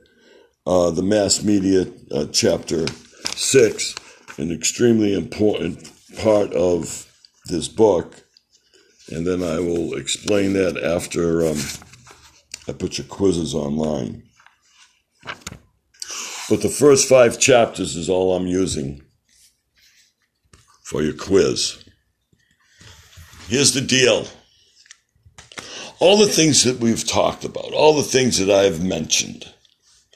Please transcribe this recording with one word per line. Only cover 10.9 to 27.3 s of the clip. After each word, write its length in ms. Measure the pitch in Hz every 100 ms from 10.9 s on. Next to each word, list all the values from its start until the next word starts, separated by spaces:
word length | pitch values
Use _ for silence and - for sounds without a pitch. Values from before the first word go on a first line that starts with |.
| 87 - - 85 82 82
um, 140 | 76 69 - - - - - - _ _ - -
I 60 |
put 240 | 67 90 -
your 100 | -
quizzes 460 | - 98 85 78
online. 720 | 73 71 73 78 76 57 - - _ _ _ _ _ _ _ _ _ - - - - _ _ _ _ - - - - -
But 120 | 107
the 80 | 101
first 380 | - 143 135 -
five 320 | 131 117 -
chapters 560 | - 123 110 - 90 85
is 140 | 82
all 260 | 92 92 90
I'm 120 | 92
using 540 | 92 95 80 69 71 _ _ _ _ _ _ _ _ _ _ _ _ _ _ _ _ _ _
for 200 | - 65
your 120 | 76 76
quiz. 680 | - 95 76 58 - - - _ _ _ _ _ _ _ _ _ - - - - - - -
Here's 260 | 120 135
the 80 | 139
deal. 440 | 120 131 123 98 - - _ _ _ _ _ - _ _ _ - - - - - - -
All 180 | 165 208
the 100 | 208
things 360 | - 160 131
that 160 | 123 127
we've 280 | 117 107 -
talked 380 | 107 85